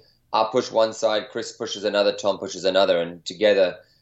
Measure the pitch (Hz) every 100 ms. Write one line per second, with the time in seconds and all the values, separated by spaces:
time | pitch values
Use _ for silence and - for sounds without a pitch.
0 | _ _ _ 113 110 127 110 113 110 107
1 | 110 107 101 117 - - 113 107 101 101
2 | 101 101 104 95 95 92 92 92 95 87
3 | 85 87 - 87 104 98 90 - _ _